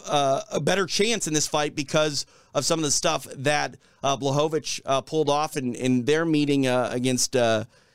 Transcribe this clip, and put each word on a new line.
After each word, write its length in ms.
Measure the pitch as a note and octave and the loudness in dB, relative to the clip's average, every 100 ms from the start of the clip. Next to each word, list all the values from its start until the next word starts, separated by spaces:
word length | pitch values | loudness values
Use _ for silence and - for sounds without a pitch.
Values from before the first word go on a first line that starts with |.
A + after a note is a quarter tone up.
| - | -2
uh, 340 | D3 C#3 C#3 - | 0 2 0 -2
a 80 | - | -2
better 280 | D#3 F#3 F#3 | 0 0 0
chance 400 | - A3 A3 E3+ | 0 0 0 -2
in 80 | D3+ | -2
this 100 | - | 0
fight 300 | D3+ D3+ - | 0 -2 -4
because 500 | C#3 D#3 D#3 C#3 - - _ D3 | -2 0 0 -2 -8 -16 _ -4
of 100 | C3+ | 0
some 140 | E3 | 0
of 40 | |
the 60 | D3 | 0
stuff 380 | - E3+ D3+ - C3+ | 0 0 -2 -6 -4
that, 400 | C3 D3 C#3 - _ _ | 0 0 -2 -8 _ _
uh, 160 | C3+ C3 | -2 0
Blachowicz, 640 | C3+ C#3+ D#3 D#3 - - - | 0 2 0 0 -4 -6 -2
uh, 140 | C3+ | -2
pulled 280 | - D#3 C#3+ | 0 0 2
off 260 | C#3+ D3+ D3+ | 2 0 -2
in, 200 | B2 A2+ | -4 -2
in 300 | B2+ B2+ A#2+ | 2 2 2
their 200 | D#3 E3 | 2 2
meeting, 400 | D3+ D3 C#3 C3 | 2 2 2 2
uh, 240 | B2+ A2+ | 0 0
against, 440 | B2 B2+ B2 - B2 | -2 -2 0 0 2
uh, 300 | A#2 A2 A2+ _ _ | 2 2 -2 _ _